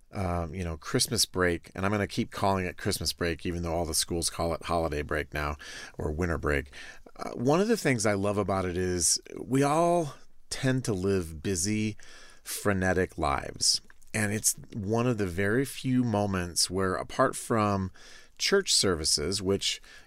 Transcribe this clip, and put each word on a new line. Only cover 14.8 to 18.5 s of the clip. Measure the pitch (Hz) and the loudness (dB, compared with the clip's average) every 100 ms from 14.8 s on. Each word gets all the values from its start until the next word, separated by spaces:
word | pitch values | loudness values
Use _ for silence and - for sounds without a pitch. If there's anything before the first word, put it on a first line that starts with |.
| 98 113 123 | 0 2 2
of | 110 | 2
the | 95 | 0
very | 85 101 120 | 0 2 2
few | 139 - 135 127 | 0 -4 0 2
moments | 120 104 104 95 87 82 - | 2 2 2 0 -2 -2 0
where, | 92 95 92 | 0 0 0
apart | - - 131 - | -2 0 0 0
from | - 117 104 98 92 - - - - - | 0 2 2 2 -2 -8 -18 -20 -20 -4
church | - | 2